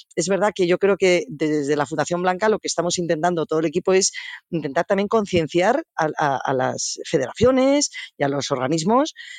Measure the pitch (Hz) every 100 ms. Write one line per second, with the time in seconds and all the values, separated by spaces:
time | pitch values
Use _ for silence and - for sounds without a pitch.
0 | - - 165 190 208 190 175 175 196 190
1 | 190 175 - 151 156 151 139 147 139 151
2 | 143 175 185 185 214 208 151 - 170 175
3 | 165 160 175 170 147 156 160 165 190 190
4 | 196 - - - - 170 147 135 165 196
5 | 202 226 202 175 156 170 185 277 330 -
6 | 156 - 147 135 - 131 127 123 - -
7 | - 156 123 - 247 262 269 285 285 -
8 | - - 139 143 - 131 127 165 160 247
9 | 311 - -